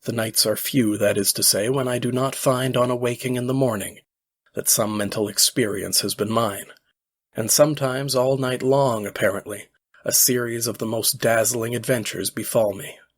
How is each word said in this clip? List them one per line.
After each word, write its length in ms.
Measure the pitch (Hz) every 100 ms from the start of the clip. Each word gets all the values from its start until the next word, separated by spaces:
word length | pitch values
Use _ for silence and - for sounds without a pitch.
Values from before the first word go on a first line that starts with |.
The 80 | -
nights 340 | 117 113 110 113
are 100 | 107
few, 400 | - 143 113 104
that 180 | 101 104
is 160 | 98
to 80 | -
say, 260 | - 104 107
when 180 | 135 127
I 120 | 123
do 120 | 123
not 240 | 123 135
find 420 | - - 127 131 123
on 140 | 123
awaking 460 | 123 120 120 127 123
in 100 | 123
the 80 |
morning 460 | 131 135 107 92 - _ _ _ _ _
that 140 | - 98
some 280 | - 107 107
mental 320 | 104 107 104
experience 720 | 104 - - 113 101 90 92
has 140 | 104
been 160 | - 104
mine. 360 | 113 113 101 - - _ _ _ _ _
And 160 | - 113
sometimes 640 | - 147 147 135 127 139
all 220 | 131 127 135
night 260 | 131 127
long, 440 | 131 139 135 113 101
apparently, 640 | - 107 98 - 101 - _ _ _
a 80 | -
series 540 | - - 123 120 117 117
of 120 | 110
the 80 | 113
most 320 | 113 107 -
dazzling 560 | 123 113 110 120 113
adventures 560 | 120 113 127 104 - 98
befall 440 | - 107 123 110
me. 240 | 95 113 - _